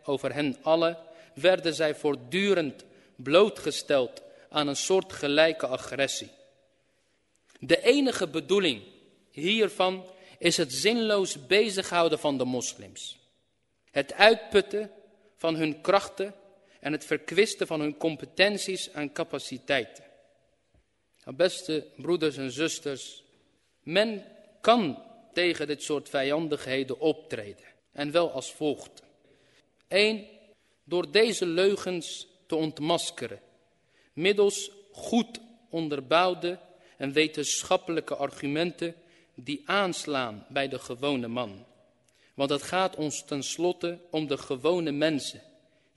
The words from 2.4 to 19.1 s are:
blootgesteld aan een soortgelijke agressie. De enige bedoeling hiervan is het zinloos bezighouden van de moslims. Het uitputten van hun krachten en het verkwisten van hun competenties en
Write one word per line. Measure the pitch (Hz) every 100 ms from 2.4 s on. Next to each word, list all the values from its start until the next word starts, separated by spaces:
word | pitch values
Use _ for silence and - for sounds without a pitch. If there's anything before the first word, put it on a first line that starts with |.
| 202 180 147 - - - _ -
blootgesteld | 131 165 214 - 156 - - 143 120 - - - -
aan | 151 143
een | 139
soortgelijke | - 190 185 - 143 147 160 160 127
agressie. | 127 - 127 135 - - - - _ _ _ _ _ _ _ _ _ _ -
De | 135 165
enige | 220 285 269 - 175
bedoeling | 156 135 202 175 107 - - _ _ _
hiervan | - 170 220 196 - 185 190 185 - - -
is | 175 170
het | 143
zinloos | 135 180 233 220 202 185 151 131
bezighouden | 202 226 190 - 175 165 151
van | 151 135
de | 127
moslims. | 123 - - 98 101 - - _ _ _ _ _ _ _
Het | 143 139
uitputten | - 208 233 - 202 - 208 208 - - _ _ -
van | 165 160
hun | 156 143
krachten | 175 196 - - 196 - - _ _ _
en | 139
het | 151 -
verkwisten | 151 - 165 214 - 185
van | 156
hun | 151 147
competenties | 165 147 139 - 196 202 - 185 -
en | 147 143